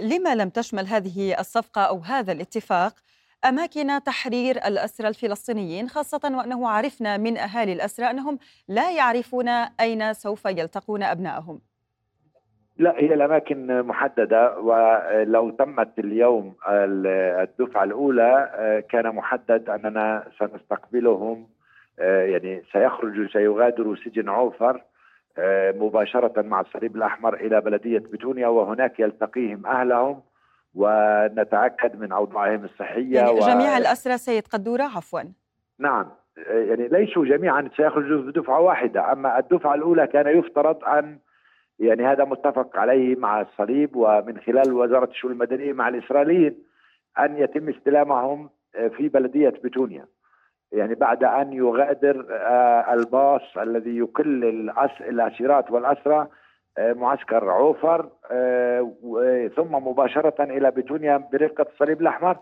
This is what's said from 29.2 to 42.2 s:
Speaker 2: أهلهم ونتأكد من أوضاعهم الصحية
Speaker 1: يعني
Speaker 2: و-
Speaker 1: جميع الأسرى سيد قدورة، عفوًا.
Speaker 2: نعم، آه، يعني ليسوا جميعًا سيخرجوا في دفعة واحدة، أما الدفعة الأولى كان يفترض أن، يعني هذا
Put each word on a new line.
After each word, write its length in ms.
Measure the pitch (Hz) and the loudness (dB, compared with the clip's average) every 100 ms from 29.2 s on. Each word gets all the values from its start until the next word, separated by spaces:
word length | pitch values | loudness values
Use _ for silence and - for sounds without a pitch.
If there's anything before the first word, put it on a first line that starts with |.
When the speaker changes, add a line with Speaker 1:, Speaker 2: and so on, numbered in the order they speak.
| 107 123 117 101 98 | -6 -4 -6 -6 -4
Speaker 2:
أهلهم 560 | 127 123 120 131 139 - _ _ _ _ - | -2 0 0 0 -4 -14 _ _ _ _ -2
ونتأكد 1200 | 101 107 107 107 107 110 107 104 123 - 120 104 | 2 4 4 2 2 0 0 2 0 0 -4 -4
من 120 | 107 | -6
أوضاعهم 540 | 95 104 104 104 107 101 | -4 -4 -2 -2 -2 -6
الصحية 500 | - 101 107 131 127 | -12 -8 -6 0 2
Speaker 1:
يعني 140 | 120 | 4
Speaker 2:
و- 100 | 113 | 4
Speaker 1:
جميع 380 | 104 104 - - | 4 4 4 2
الأسرى 400 | - 247 254 247 | 0 0 -2 -4
سيد 300 | - 226 - | -2 -4 -2
قدورة، 360 | 220 196 240 | -6 -4 -2
عفوًا. 400 | 285 208 - 165 - - _ _ _ - | -4 -6 -10 -10 -10 -16 _ _ _ -4
Speaker 2:
نعم، 300 | 143 120 95 - _ - 82 | 0 0 -2 -10 _ -14 -4
آه، 160 | 110 | -2
يعني 240 | 107 113 120 | 0 -2 0
ليسوا 380 | 175 214 180 135 | 2 2 2 2
جميعًا 440 | 143 175 143 139 - | 2 2 0 -2 0
سيخرجوا 460 | 151 151 143 151 | 0 0 0 -2
في 160 | 131 156 | -2 -4
دفعة 200 | 127 139 | 0 4
واحدة، 520 | 180 151 123 101 85 | 4 2 0 0 0
أما 280 | 131 135 120 | 0 0 0
الدفعة 360 | 127 175 151 143 | 2 0 2 0
الأولى 320 | 160 165 147 | 2 2 2
كان 300 | 147 147 165 | 2 4 2
يفترض 440 | 170 147 147 160 | 2 0 0 0
أن، 360 | - 147 147 147 _ _ _ _ _ - | 0 0 -2 -8 _ _ _ _ _ -2
يعني 260 | 113 113 127 | 2 4 2
هذا 180 | 139 | 2